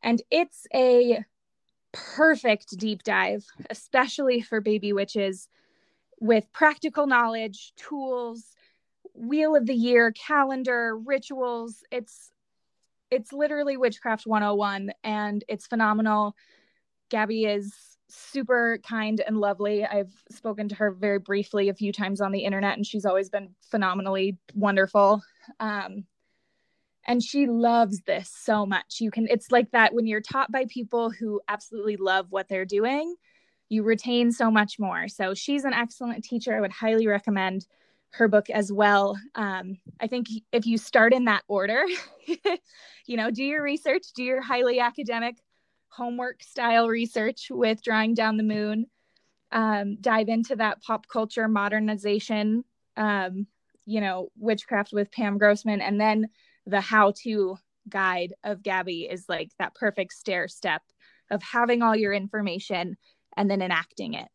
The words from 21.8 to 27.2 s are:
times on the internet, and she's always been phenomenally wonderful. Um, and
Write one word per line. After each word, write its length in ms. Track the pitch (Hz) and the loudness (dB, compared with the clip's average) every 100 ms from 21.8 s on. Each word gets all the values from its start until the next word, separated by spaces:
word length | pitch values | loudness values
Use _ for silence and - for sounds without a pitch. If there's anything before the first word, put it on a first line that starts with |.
| 208 | -4
times 300 | 208 190 196 | -2 -4 -2
on 100 | 196 | -2
the 120 | 196 196 | -2 -2
internet, 320 | 196 196 - | -2 -2 -2
and 80 | 208 | -4
she's 200 | 214 196 | -2 0
always 240 | 190 190 | 0 0
been 200 | 202 196 _ _ | -6 -8 _ _
phenomenally 680 | 220 190 185 190 190 190 185 _ | -2 0 -2 -2 -2 -2 -4 _
wonderful. 680 | 208 202 196 190 208 202 208 - _ - - | -2 2 4 4 6 6 4 0 _ -20 -8
Um, 460 | 220 208 190 196 190 _ _ _ _ _ _ _ _ _ - | -6 -6 -8 -12 -16 _ _ _ _ _ _ _ _ _ -2
and 160 | 240 | -2